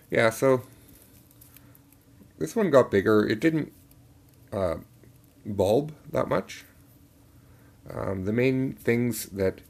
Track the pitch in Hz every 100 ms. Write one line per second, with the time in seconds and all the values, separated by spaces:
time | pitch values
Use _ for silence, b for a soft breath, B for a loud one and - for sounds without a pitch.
0 | b - 117 110 135 131 - B B B
1 | B B - - B B B B B _
2 | _ - - - 156 233 196 135 120 101
3 | 101 107 110 110 160 160 - - - -
4 | - - _ _ - 107 90 82 - -
5 | - - - - 110 98 95 113 151 -
6 | - 127 - 160 - - - - - -
7 | - _ b b b b b b - -
8 | - 95 95 113 131 131 131 - - 117
9 | 123 113 - 98 95 - -